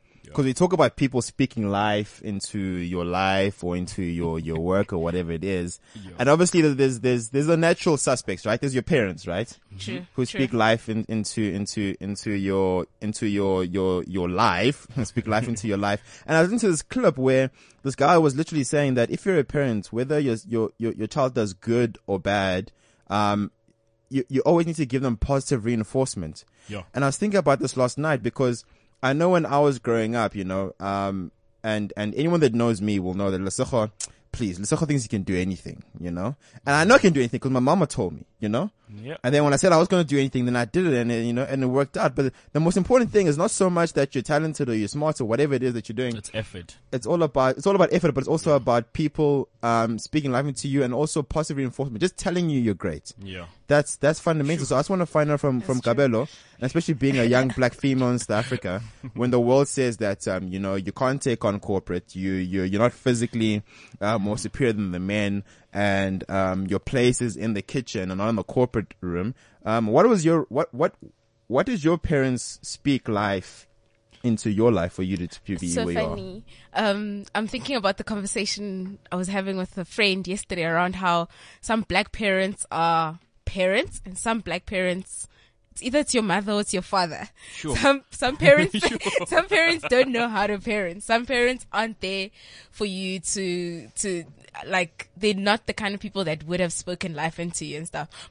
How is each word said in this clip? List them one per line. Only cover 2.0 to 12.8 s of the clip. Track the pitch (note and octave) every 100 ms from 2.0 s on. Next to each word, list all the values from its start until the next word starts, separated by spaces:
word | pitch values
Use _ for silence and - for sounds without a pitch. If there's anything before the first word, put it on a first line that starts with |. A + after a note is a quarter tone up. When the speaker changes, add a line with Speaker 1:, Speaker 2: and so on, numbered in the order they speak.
| G#2 -
Speaker 2:
into | - G2 - G#2
your | F#2+ F2+ F2 F2+ F2
life | F2+ F#2+ F#2+ G2 G2
or | F2 F2
into | F2+ -
your, | F2+ E2+ E2+ E2
your | D#2+ D#2+
work | E2+ F#2+ G2+
or | F#2
whatever | E2+ F2 E2+
it | E2
is. | F#2 F#2+ F2 - _ -
Speaker 1:
Yeah. | F#2+ -
Speaker 2:
And | B2+
obviously | D#3 F3+ F3
there's, | D#3 C3+
there's, | C3+ B2
there's, | B2 B2 A2
there's | C#3 D3+
the | E3
natural | E3 F3+ - D3
suspects, | - B2+ - F#2+ A2
right? | A#2
There's | C#3+ C3
your |
parents, | - D#3 G2+ E2 -
right? | F2 A2+ - _ G2
Speaker 3:
True, | F#2+ F3+ F3+ -
Speaker 2:
Who | B2
Speaker 3:
true. | -
Speaker 2:
speak | C3
life | A#2 A2 A2+ -
in, | A2 A2
into, | A2+ G2+ -
into, | G#2+ F#2 G2+ - G2+ -
into | F#2+ G2+ -
your, | G2+ F#2+ F#2+ F#2+ F#2